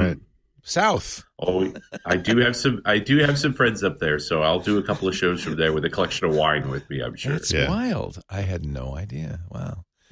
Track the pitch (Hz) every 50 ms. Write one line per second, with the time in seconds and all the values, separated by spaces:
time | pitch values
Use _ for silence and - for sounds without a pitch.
0 | 92 87 78 - - _ _ _ _ _ _ _ - - - 170 202 220 185 110
1 | - - - - - _ _ - - 90 92 92 95 92 - - - - - -
2 | - 85 87 92 87 113 117 120 123 120 120 - - 139 120 101 - 104 104 107
3 | 101 - 139 151 147 143 143 143 - 147 123 - 127 117 110 98 98 92 76 -
4 | - 76 76 73 - - 85 78 76 78 87 90 - 101 104 101 95 - 101 -
5 | 95 95 92 - 92 90 87 85 - - 76 80 80 80 78 78 71 - - -
6 | 90 - - - 90 82 78 78 78 78 76 71 67 67 65 69 - - 71 67
7 | 60 62 60 - - 135 147 160 - - - - - 147 185 220 247 254 185 98
8 | - - - 87 - - 95 98 98 95 92 85 78 73 71 65 64 67 67 76
9 | 95 104 127 139 78 - - 85 87 90 - - - - - 92 - _ _ _
10 | _ -